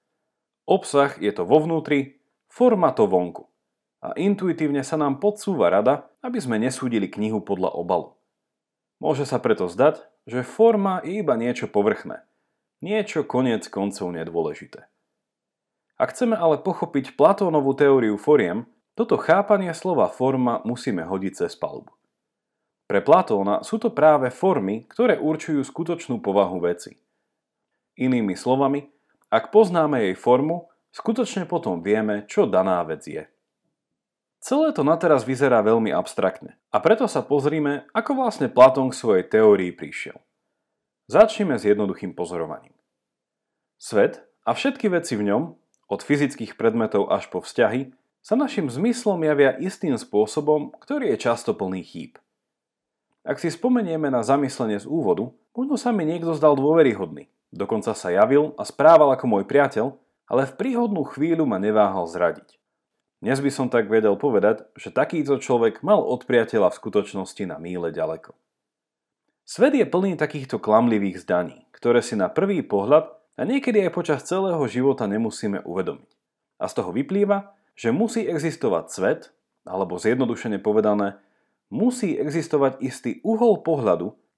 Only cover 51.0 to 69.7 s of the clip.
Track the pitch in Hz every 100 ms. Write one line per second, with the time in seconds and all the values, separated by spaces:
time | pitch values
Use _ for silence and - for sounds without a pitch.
51 | 214 113 120 120 - 104 95 92 82 82
52 | 67 - _ _ _ _ _ _ _ _
53 | _ _ - 139 170 165 254 247 185 160
54 | 147 123 110 143 139 - 113 101 - 160
55 | 107 87 120 - _ - 269 269 247 214
56 | 156 170 165 151 151 139 143 165 139 101
57 | 87 73 - _ _ - 98 110 113 107
58 | 92 92 113 143 147 - - - 151 160
59 | 143 131 123 101 98 143 139 110 127 139
60 | _ _ - 123 135 - 247 240 233 185
61 | 135 135 165 160 143 95 104 107 98 95
62 | 85 85 87 - - _ _ _ _ _
63 | _ _ 101 135 139 139 127 120 104 110
64 | 107 98 143 104 104 113 - - 98 127
65 | 147 170 139 135 - 120 117 - 160 208
66 | - 123 - 120 110 113 - - 110 104
67 | 101 101 92 - 92 73 85 90 82 82
68 | 80 80 - _ _ _ _ _ _ _
69 | _ _ _ _ - - 269